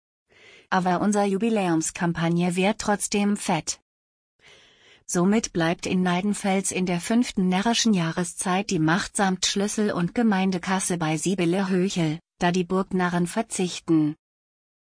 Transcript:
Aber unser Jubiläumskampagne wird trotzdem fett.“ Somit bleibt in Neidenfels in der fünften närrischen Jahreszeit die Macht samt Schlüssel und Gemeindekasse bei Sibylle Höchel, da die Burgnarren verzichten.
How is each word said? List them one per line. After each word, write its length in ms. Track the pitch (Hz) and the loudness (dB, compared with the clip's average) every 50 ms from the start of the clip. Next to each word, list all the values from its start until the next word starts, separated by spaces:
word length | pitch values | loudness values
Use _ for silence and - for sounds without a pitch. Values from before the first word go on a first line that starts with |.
| _ _ _ _ _ _ _ - - - - - _ _ | _ _ _ _ _ _ _ -20 -20 -20 -20 -20 _ _
Aber 320 | - 190 180 185 175 170 | 0 0 2 2 0 2
unser 240 | - 202 208 208 202 | 2 2 2 2 2
Jubiläumskampagne 1300 | 202 196 190 214 233 226 214 190 180 165 160 160 - - - 185 170 170 165 165 165 170 170 175 180 175 | 2 0 0 0 0 2 2 2 2 0 0 0 -2 -4 -2 -2 -2 0 0 0 0 2 2 0 0 0
wird 240 | 185 185 196 220 - | 2 0 0 0 0
trotzdem 560 | - - 208 202 - - - 208 202 202 208 | 0 -2 -2 -2 -2 -2 -2 0 0 0 0
fett.“ 420 | 208 - - 185 156 - - - - _ _ _ _ _ _ _ _ _ _ _ _ _ - - - - - _ _ _ - - _ _ | -2 -2 -2 -2 -2 -2 -6 -10 -10 _ _ _ _ _ _ _ _ _ _ _ _ _ -20 -20 -20 -20 -20 _ _ _ -20 -20 _ _
Somit 460 | - - 185 175 196 208 226 226 - | -4 0 2 2 4 2 2 0 -2
bleibt 340 | - 175 165 165 175 - - | -2 -2 0 0 -2 -2 -4
in 160 | - - 185 | -2 0 0
Neidenfels 680 | 185 180 175 175 190 208 202 - - 202 190 196 196 - | 2 2 0 0 0 -2 -4 -2 -2 0 0 0 0 -2
in 140 | - 180 185 | -2 -2 -2
der 120 | 180 180 175 | -2 -2 -4
fünften 500 | - - 226 233 247 - - - 185 185 | -2 0 2 2 2 0 0 0 0 2
närrischen 440 | 185 185 202 240 233 - - 233 | 2 2 0 0 0 2 2 2
Jahreszeit 800 | 208 180 165 165 160 - 180 175 - - - 196 180 190 202 - | 2 2 2 0 -2 -2 -4 -4 -6 -6 -4 -2 -2 -2 -2 -2
die 80 | 196 170 | 0 0
Macht 380 | 156 156 160 202 - - - | 2 2 2 0 -2 -4 -2
samt 280 | - 202 190 185 180 - | 0 0 0 0 0 -2
Schlüssel 480 | - - 202 196 208 - - 208 208 | -2 0 0 -2 -2 0 0 -2 0
und 220 | - - 175 170 - | 0 -2 -2 -2 0
Gemeindekasse 840 | - 240 226 202 185 190 190 185 175 175 185 190 185 - - 185 | 0 2 2 2 2 0 0 -2 -2 -2 -2 -2 -2 -2 -2 -2
bei 220 | 175 170 156 160 151 | -2 -2 -2 -2 -2
Sibylle 500 | - - 202 185 175 165 175 196 196 190 | 0 -2 0 0 0 0 2 0 0 0
Höchel, 500 | 196 180 180 196 - 180 165 156 151 165 _ _ _ _ | 0 0 0 0 0 0 0 0 -2 -4 _ _ _ _
da 120 | 180 175 | 0 0
die 140 | 175 185 180 | 2 0 0
Burgnarren 600 | 175 185 190 190 - - 185 180 180 175 175 175 | 0 0 -2 -2 0 -2 -2 0 0 0 0 -2
verzichten. 920 | 170 - 220 226 - - - 185 175 - - - - 165 156 151 151 156 - _ _ _ _ _ _ _ _ _ _ _ _ _ _ _ | 0 -2 -4 -4 -4 -4 -4 -4 -4 -4 -8 0 2 4 4 4 2 -2 -6 _ _ _ _ _ _ _ _ _ _ _ _ _ _ _